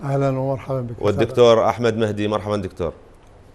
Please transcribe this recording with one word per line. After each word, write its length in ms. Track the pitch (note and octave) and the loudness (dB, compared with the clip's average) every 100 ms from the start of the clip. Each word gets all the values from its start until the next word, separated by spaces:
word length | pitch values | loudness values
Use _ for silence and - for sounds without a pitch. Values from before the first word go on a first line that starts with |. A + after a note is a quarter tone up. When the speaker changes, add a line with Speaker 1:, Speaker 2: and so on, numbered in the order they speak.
Speaker 1:
أهلا 260 | C#3 C#3 C#3 | -4 -2 -2
ومرحبا 520 | C3 C3+ C3+ - C3+ | -2 -4 -6 -6 -8
بك. 220 | A#2+ A#2+ | -8 -4
Speaker 2:
والدكتور 680 | G#2 G2+ A#2+ A#2+ A#2+ A2+ G2+ | -2 0 0 4 6 6 4
أحمد 280 | A2+ A#2 A2 | 0 0 0
مهدي، 320 | A2 G#2 G#2 | -2 -2 -2
مرحبا 280 | G#2+ G#2 G#2 | -2 -2 -4
دكتور. 360 | F#2 - E2 - - - - - - | -4 -6 -8 -8 -20 -20 -20 -20 -20